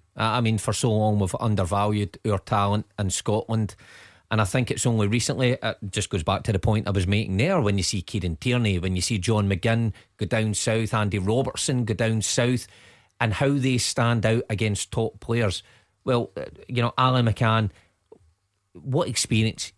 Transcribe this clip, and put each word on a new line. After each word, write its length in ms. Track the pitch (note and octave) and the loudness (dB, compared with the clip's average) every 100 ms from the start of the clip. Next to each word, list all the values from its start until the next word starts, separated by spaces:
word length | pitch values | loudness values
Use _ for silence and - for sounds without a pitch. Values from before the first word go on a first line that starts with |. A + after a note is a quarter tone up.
| _ | _
I, 240 | - A2 A#2+ | -4 -2 0
I 20 | |
mean, 160 | A2+ A2 | 2 0
for 160 | - | -2
so 160 | G#2 B2 | -2 0
long 260 | G#2+ G#2+ G#2 | 2 2 2
we've 160 | F#2+ - | 0 0
undervalued 760 | A#2 G2+ F2 G2+ G#2+ G#2 G2+ - A2 | 0 0 0 0 0 0 -2 -4 -4
our 80 | G2 | -4
talent 460 | - A2 G2+ G#2 - - | 0 0 2 0 -4 -4
in 100 | F#2+ | -4
Scotland, 680 | - - G#2+ - A2+ G#2 - - - - - - | -2 -2 -2 0 -2 -2 -6 -20 -20 -20 -18 -4
and 120 | A2 | 0
I 20 | |
think 260 | G2 C3 A#2 | 0 0 -2
it's 140 | - B2 | -2 0
only 200 | A2+ G2+ | 2 2
recently, 460 | A#2+ - - B2 B2 | 0 -2 0 0 0
it 140 | A2+ - G2 | -4 -8 -8
just 200 | G#2+ - | -6 -4
goes 120 | F#2+ | -2
back 200 | E2 F#2+ | -2 -2
to 80 | - | 0
the 60 | G2 | 0
point 280 | - G#2+ G#2 | 2 0 0
I 40 | |
was 160 | G2 F2+ | -2 0
making 320 | G#2 - F#2+ | 0 0 0
there, 220 | D#3+ F#3 | 2 2
when 160 | G#2 G2+ | 2 0
you 60 | |
see 180 | F2 G2 | -2 -4
Kieran 340 | - G2+ F2+ D#2+ | -4 -4 -4 -2
Tierney, 420 | B2+ B2 A2 F2+ | -2 0 2 0
when 160 | F#2 F#2 | 0 -2
you 60 | |
see 140 | - G#2+ | -2 -2
John 300 | G2+ G#2+ G2 | 0 2 2
McGinn 440 | F#2 A2+ A2+ A2+ - - - | 0 0 2 0 -4 -12 -8
go 80 | - | -4
down 260 | A2+ A2 | 0 0
south, 380 | G2+ A#2+ A2+ A2 | -2 0 0 0
Andy 260 | A2+ G#2 G2+ | 0 0 0
Robertson 680 | F#2+ A#2+ - - - B2+ A2+ | 0 0 0 -2 -2 0 0
go 80 | |
down 260 | G2 A2+ A2+ | 0 0 0
south, 440 | - - B2 B2 - - - - _ - | 0 0 2 0 -4 -18 -20 -20 _ -4
and 120 | A#2 | -2
how 160 | G2 C#3 | 2 2
they 280 | C#3+ C3 B2 | 2 2 0
stand 480 | - - A#2 A#2 A2 | 0 0 2 2 2
out 160 | A#2 - | 2 0
against 400 | G#2 A2 G2+ - | 0 0 -2 -4
top 260 | A#2+ A2+ - | -4 -4 -4
players. 420 | - A#2 G#2 - - _ _ _ | -2 0 0 -2 -10 _ _ _
Well, 260 | - A#2+ - - | 0 0 0 -8
uh, 80 | - - - | -12 -12 -6
you 140 | A#2+ | -2
know, 100 | A#2+ - | 0 2
Ali 240 | B2+ B2+ | 4 4
McCann, 480 | A#2 - A2+ A2+ G#2 - _ _ _ - _ _ _ _ _ | 2 4 2 4 0 -4 _ _ _ -20 _ _ _ _ _
what 340 | F2 C3 C#3+ D#3 | -14 -4 -2 -2
experience 640 | - - A2 A2 - - | -2 0 2 2 -2 -10